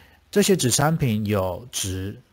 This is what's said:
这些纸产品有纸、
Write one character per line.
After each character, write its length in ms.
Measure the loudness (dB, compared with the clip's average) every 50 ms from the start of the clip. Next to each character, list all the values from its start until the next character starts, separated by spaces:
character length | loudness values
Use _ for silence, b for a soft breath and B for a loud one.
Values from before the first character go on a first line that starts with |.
| B B B B B -4
这 100 | 0 2
些 140 | 4 4 4
纸 140 | 2 2 0
产 260 | 2 2 2 2 2
品 300 | 2 0 0 0 0 0
有 400 | 0 0 0 0 -2 -4 -8 -12 -12
纸、 480 | -10 -8 -6 -4 -4 -6 -6 -8 -10 -12 -16 _